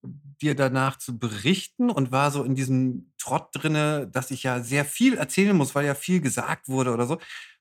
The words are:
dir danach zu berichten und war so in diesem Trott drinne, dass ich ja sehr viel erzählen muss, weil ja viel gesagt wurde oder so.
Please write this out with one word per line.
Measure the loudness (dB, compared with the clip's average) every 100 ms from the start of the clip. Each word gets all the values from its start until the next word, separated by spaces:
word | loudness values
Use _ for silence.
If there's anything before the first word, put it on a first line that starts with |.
dir | -18 -16 -18 -4 -2
danach | 2 2 2 0 -2
zu | -10 -6
berichten | -4 -2 2 2 0 -2 0
und | 2 0
war | 2 2
so | 2
in | -2
diesem | 0 2 2 2 -2 -10 -14
Trott | -4 -4 -4
drinne, | -6 0 2 2 0 -2
dass | -6 -4
ich | -4
ja | -2 -2
sehr | 0 -2 0
viel | 2 2 2
erzählen | -2 2 4 4
muss, | 4
weil | 2 0
ja | -2
viel | 0 0
gesagt | 2 -2 -4 -6 -4
wurde | 0 2
oder | 2 0
so. | -2 -6 -18 -18 -20